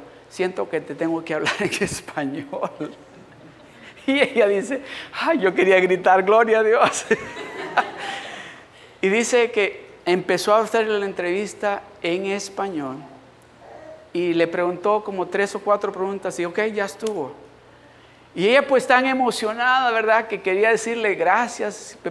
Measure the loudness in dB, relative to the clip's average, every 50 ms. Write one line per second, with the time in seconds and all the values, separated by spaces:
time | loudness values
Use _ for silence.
0 | -10 -16 -20 -20 -20 -12 -6 -4 -4 -2 -2 -4 -6 -4 -4 -6 -6 -6 -6 -4
1 | -2 -2 -2 -2 -4 -4 -4 -2 -2 -2 -2 -2 -2 -2 -2 -2 -2 -2 -4 -6
2 | -10 -10 -8 -6 -6 -4 -6 -8 -10 -8 -8 -6 -6 -6 -6 -8 -10 -10 -12 -16
3 | -20 -20 -20 -20 -20 -20 -20 -20 -20 -20 -20 -20 -20 -20 -20 -20 -20 -20 -20 -8
4 | -2 0 2 2 2 2 4 4 4 4 4 0 -2 -2 -6 -6 -8 -10 -14 -14
5 | -14 -12 -8 -4 -2 0 0 2 2 0 2 4 4 6 6 6 6 4 2 2
6 | 4 4 6 6 6 6 6 6 6 6 4 2 4 4 4 4 4 2 2 0
7 | -2 -2 -2 -2 -2 -10 -12 -12 -14 -12 -12 -10 -8 -4 -2 -2 -2 -2 -4 -10
8 | -10 -10 -10 -10 -12 -12 -14 -14 -16 -16 -18 -20 -20 -20 -20 -20 -20 -20 -8 -2
9 | 0 2 2 2 2 2 4 2 2 2 2 0 0 0 -2 -6 -16 -20 -18 -6
10 | 0 0 0 2 2 0 0 0 4 4 4 4 4 2 2 0 2 2 0 -2
11 | -2 -4 -4 -4 -2 -2 -2 -2 -4 -6 -6 -4 -4 -4 -4 -4 -8 -14 -14 -6
12 | -4 -2 -2 -2 -2 -2 -4 -4 -6 -8 -8 -6 -6 -6 -6 -6 -6 -8 -8 -10
13 | -14 -16 -20 -20 -20 -20 -20 -20 -20 -20 -20 -20 -20 -20 -20 -20 -18 -20 -20 -20
14 | -16 -8 -4 -2 0 2 4 2 2 2 2 0 0 0 -2 0 0 2 2 0
15 | 0 -4 -6 -6 -6 -4 -2 -2 -2 -2 -2 -4 0 2 2 2 0 -2 -4 -2
16 | -4 -4 -4 -4 -6 -6 -4 -4 -4 -4 -2 -2 -2 -2 -2 -2 -4 -4 -6 -6
17 | -6 -6 -4 -4 -6 -8 -10 -14 -20 -20 -20 -20 -20 -20 -20 -20 -20 -20 -20 -20
18 | -20 -20 -20 -20 -20 -12 -4 0 2 4 4 4 4 4 2 2 4 4 4 4
19 | 4 2 0 2 0 0 0 -2 -2 -4 -4 -2 0 2 2 2 2 2 0 2
20 | 2 4 2 2 2 -2 -6 -6 -2 -2 0 2 2 2 2 2 0 -2 -4 -2
21 | 0 -2 0 0 2 2 2 2 0 -2 -4 -6 -6 -6 -6 -10 -16 -18 -16 -10
22 | -10 -8